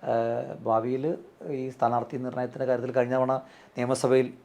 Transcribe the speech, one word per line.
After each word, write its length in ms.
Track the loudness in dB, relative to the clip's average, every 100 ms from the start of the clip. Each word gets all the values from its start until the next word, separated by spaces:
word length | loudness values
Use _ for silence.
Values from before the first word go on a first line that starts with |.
| 0
ഏഹ്, 400 | 0 0 -2 -6 -8 0
ഭാവിയിൽ 380 | 2 2 -2 -2 -4 -8 _ -8 -6
ഈ 40 | -6 0
സ്ഥാനാർത്ഥി 400 | 2 2 -2 -6 -6
നിർണയത്തിൻ്റെ 420 | -4 -6 -4 0
കാര്യത്തിൽ 240 | 0 0 0
കഴിഞ്ഞ 180 | 2 2
തവണ 140 | 2 0 -2 -20 -16 -6
നിയമസഭയിൽ 500 | 0 2 4 4 4 -4